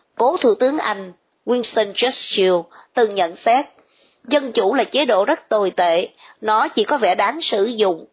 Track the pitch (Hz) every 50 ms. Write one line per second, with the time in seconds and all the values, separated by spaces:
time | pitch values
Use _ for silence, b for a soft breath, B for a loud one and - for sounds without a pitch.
0 | b b b - 226 262 349 359 - 233 196 - 254 262 294 311 - 220 208 196
1 | 190 185 175 _ _ _ _ _ _ 214 247 247 220 - - 226 214 202 190 -
2 | 240 254 247 - - - - 208 190 185 180 170 165 - B B B B B 202
3 | 202 214 202 196 175 165 180 - - 226 233 262 294 - _ _ b b b b
4 | b b b b b 240 285 285 277 254 226 240 196 196 254 269 208 - - 269
5 | 302 - 214 185 202 233 320 - - - 226 214 202 185 180 - 175 175 165 175
6 | 190 - _ B B B B B B 214 214 220 269 - - - - - 302 269
7 | 220 175 185 202 202 208 269 330 330 - 247 202 196 240 240 214 208 190 170 160
8 | - -